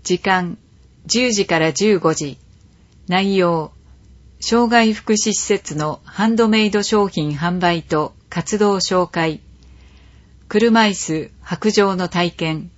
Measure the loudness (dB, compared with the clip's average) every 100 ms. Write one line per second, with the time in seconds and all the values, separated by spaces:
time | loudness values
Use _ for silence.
0 | -2 -2 0 -2 -2 -10 _ _ -20 _
1 | -4 -2 0 0 0 0 0 0 2 2
2 | 0 -2 -6 -12 -20 -20 -20 _ _ -20
3 | -4 -2 0 2 2 0 -4 -14 -20 -20
4 | -20 -20 -20 -12 -2 0 4 4 2 0
5 | -2 0 0 -4 -2 -2 -2 -6 -6 -8
6 | -12 -2 0 2 4 4 2 0 0 0
7 | 0 -2 -4 -4 -4 0 0 0 -2 -2
8 | -2 -8 _ -8 -4 0 2 0 0 0
9 | 0 -2 -2 -4 -14 -20 -20 -20 -20 -20
10 | -20 -20 _ -20 -2 2 4 4 4 0
11 | -4 -6 -6 -16 -10 -2 0 2 2 0
12 | -2 0 -2 -2 -4 -4 -10